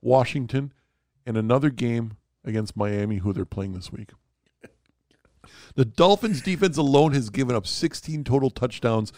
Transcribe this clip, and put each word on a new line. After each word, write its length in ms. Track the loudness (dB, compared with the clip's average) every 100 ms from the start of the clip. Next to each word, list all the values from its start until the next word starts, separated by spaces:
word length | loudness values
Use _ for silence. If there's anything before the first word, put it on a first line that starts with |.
Washington, 720 | 4 4 4 -2 -2 -4 -4 _ _ _ _ _ -6
and 120 | -2
another 320 | 2 2 2
game 480 | 0 -2 -2 -4 -12 _ _
against 320 | -6 -4 -4 -4
Miami, 420 | -2 -2 -2 -2
who 120 | -2
they're 140 | -4 -6
playing 260 | -6 -8
this 180 | -8 -12
week. 200 | -14 -16 _ _ _ _ _ -20 _ _ _ _ _ _ _ -20 -20 -10 -2
The 100 | 0
Dolphins' 560 | 4 6 6 2 -2
defense 360 | -2 0 0 2
alone 360 | 4 6 6
has 160 | 2 -2
given 260 | -4 0 -2
up 120 | -2
sixteen 560 | -4 -4 -4 -8 -8
total 260 | 0 2 2
touchdowns 640 | -2 -6 -2 0 0 -2